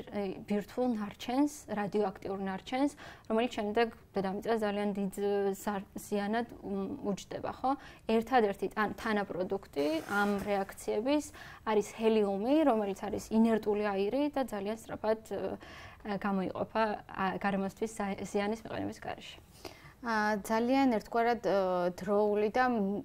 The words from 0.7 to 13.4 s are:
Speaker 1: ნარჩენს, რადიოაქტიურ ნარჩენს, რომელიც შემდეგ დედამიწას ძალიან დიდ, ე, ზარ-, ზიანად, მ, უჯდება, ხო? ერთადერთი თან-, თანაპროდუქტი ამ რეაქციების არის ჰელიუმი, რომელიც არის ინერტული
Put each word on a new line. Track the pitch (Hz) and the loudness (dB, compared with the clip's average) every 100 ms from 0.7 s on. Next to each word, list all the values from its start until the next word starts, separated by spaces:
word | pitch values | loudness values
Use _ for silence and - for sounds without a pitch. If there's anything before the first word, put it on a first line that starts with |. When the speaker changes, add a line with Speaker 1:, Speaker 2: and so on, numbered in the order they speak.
| - 254 | -2 0
Speaker 1:
ნარჩენს, | 214 208 - - 254 294 - - | 0 -4 -8 -2 0 0 -2 -6
რადიოაქტიურ | 202 202 208 196 190 - 196 | -4 -2 0 0 -2 -6 -4
ნარჩენს, | 190 190 - 262 285 - - - | -4 -6 -4 0 0 -2 -14 -12
რომელიც | - 220 240 | -2 0 0
შემდეგ | - 208 214 226 - - | -2 0 2 0 -2 -6
დედამიწას | 196 190 196 - 226 | -2 -2 -2 0 0
ძალიან | 208 202 208 | 0 0 0
დიდ, | 202 196 | 0 -2
ე, | 202 202 202 196 | 0 0 2 0
ზარ-, | 196 214 196 202 | -2 -2 -4 -6
ზიანად, | 202 - 208 202 226 240 - | -12 -4 -2 0 -2 -2 -8
მ, | 196 196 196 - | -6 -4 -4 -4
უჯდება, | 202 190 - - - | -4 -4 -6 -6 -6
ხო? | - 254 285 - - | -2 -2 -2 -6 -8
ერთადერთი | - 226 226 254 403 392 392 | 0 0 4 4 4 2 -2
თან-, | - 202 - | 0 -2 -2
თანაპროდუქტი | 226 208 196 175 185 196 - 277 294 320 311 | -2 0 0 -2 -2 -4 -4 -2 0 0 0
ამ | 202 202 202 | 0 2 0
რეაქციების | 208 202 196 - - 214 254 294 - - - - | 0 -2 -2 -6 -4 -2 2 0 0 -10 -18 -8
არის | - 214 202 | 0 0 0
ჰელიუმი, | - 220 214 202 196 233 311 | 0 4 6 4 2 4 4
რომელიც | 285 220 202 196 | 6 4 2 -4
არის | 208 202 - | -6 -6 2
ინერტული | 220 | 4